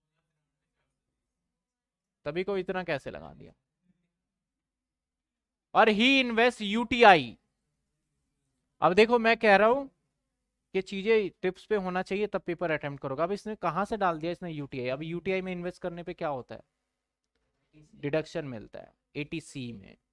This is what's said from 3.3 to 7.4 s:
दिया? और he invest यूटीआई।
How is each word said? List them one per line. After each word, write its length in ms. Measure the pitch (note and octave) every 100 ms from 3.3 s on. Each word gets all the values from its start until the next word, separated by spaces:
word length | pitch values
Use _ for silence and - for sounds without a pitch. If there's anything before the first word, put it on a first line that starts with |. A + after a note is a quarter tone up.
दिया? 200 | - F2 _ _ _ _ _ _ _ _ _ _ _ _ _ _ _ _ _ _ _ _ _ _
और 160 | F3 A3
he 340 | G3+ B3 C4+
invest 380 | B3 A3+ B3 -
यूटीआई। 760 | G#3 G#3+ A#3 A#3+ A3+ F3 B2 -